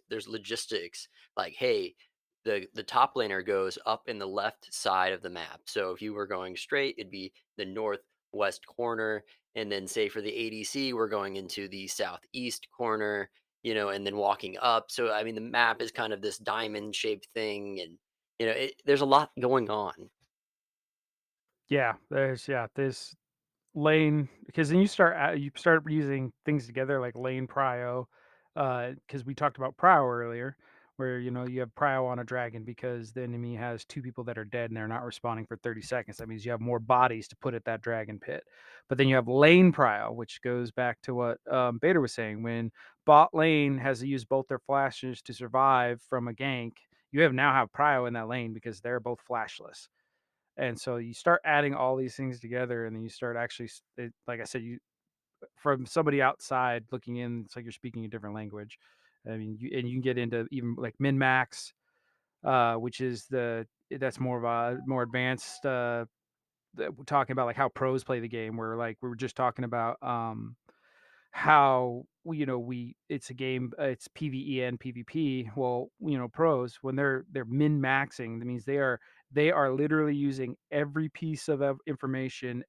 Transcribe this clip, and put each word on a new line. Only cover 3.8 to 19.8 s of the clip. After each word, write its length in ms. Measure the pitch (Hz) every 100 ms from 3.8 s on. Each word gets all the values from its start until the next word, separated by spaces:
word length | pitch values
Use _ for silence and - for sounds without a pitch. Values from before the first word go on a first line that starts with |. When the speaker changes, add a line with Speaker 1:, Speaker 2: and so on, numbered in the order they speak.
| 113
Speaker 1:
up 220 | 113 -
in 100 | 107
the 80 | 98
left 480 | 98 107 - -
side 380 | - 104 92 92
of 100 | 92
the 80 | 90
map. 300 | 87 80 - -
So 260 | 110 92
if 100 | 92
you 100 | 107
were 140 | 104 101
going 300 | 92 92 90
straight, 400 | - 143 135 -
it'd 140 | 95
be 200 | 95 95 - _ -
the 100 | 95
northwest 1000 | 101 107 101 - _ _ 104 98 - -
corner. 560 | - 120 113 110 107 - _ _
And 180 | 110 107
then 140 | 101 95
say 240 | 113 104
for 100 | 110
the 80 | 104
A 200 | 107 113
D 140 | 110
C, 280 | 104 139 135
we're 160 | 117 110
going 280 | 107 98 98
into 300 | 92 - 98
the 200 | 98 95
southeast 840 | - 95 90 - 131 123 - -
corner, 600 | - 117 110 104 104 98 _ _ _
you 100 | 117
know, 160 | 110 101
and 180 | 98 101
then 120 | 104
walking 400 | 101 101 98 92
up. 300 | 123 113 -
So, 200 | - 117
I 140 | 107
mean, 100 | 113
the 60 | 110
map 400 | 117 117 117 113
is 100 | 113
kind 220 | - 110
of 80 | 98
this 160 | 104 -
diamond 580 | 110 107 110 107 107
shaped 340 | 98 110 101 -
thing, 480 | 113 110 101 101 95
and, 160 | 85 85 _ _ _ -
you 60 |
know, 80 | 113
it, 220 | 120 135 -
there's 160 | 143 139
a 60 | 139
lot 240 | 139 151 -
going 300 | 123 131 107
on. 400 | 107